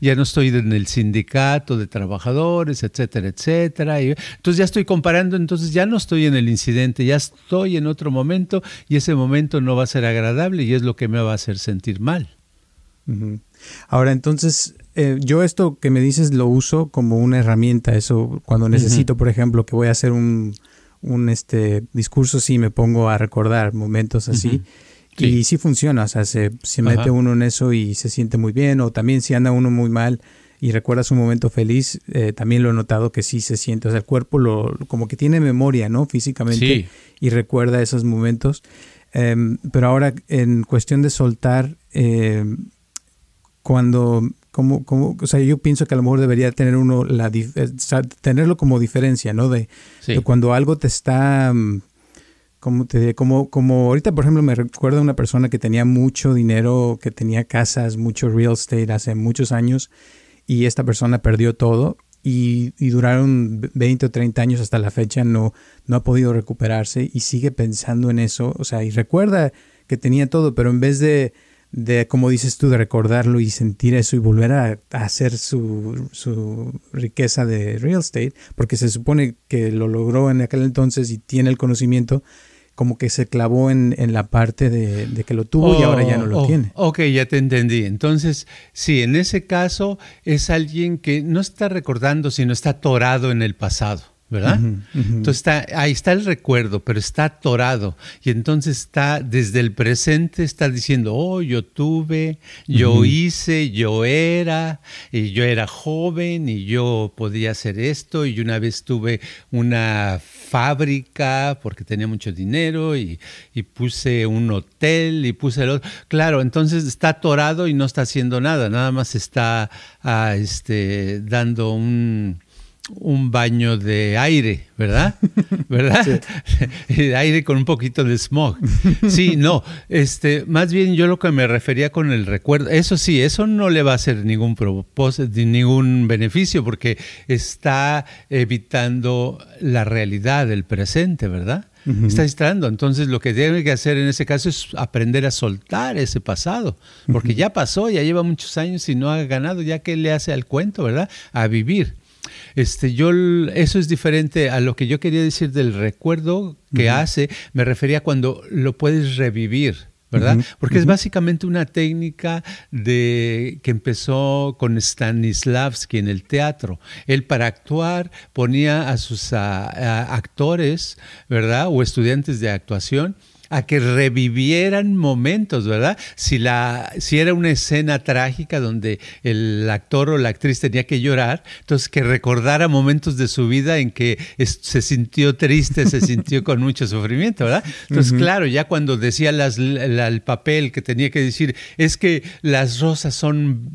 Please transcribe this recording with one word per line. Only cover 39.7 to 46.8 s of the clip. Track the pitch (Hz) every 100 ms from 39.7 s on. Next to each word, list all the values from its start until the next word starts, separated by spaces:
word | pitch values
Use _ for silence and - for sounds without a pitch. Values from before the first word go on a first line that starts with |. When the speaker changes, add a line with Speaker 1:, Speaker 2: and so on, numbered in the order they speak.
Speaker 2:
pero | 127 123
ahora, | 131 139 123 -
en | 139 120 117
cuestión | 110 120 - 143
de | 143
soltar, | - 127 110 127 127 135 - _
em, | - 120 113 110 107 104 120 - _ _ - _ _ _ _ _ _
cuando, | - 127 123 123 120 117 113 - _
como, | - 131 135
como, | 131 135 156 185
o | 139
sea, | 139
yo | 135 147
pienso | 151 143 147
que |
a | 131
lo |
mejor | 123 135
debería | 131 120 127
tener | 117 127
uno | 127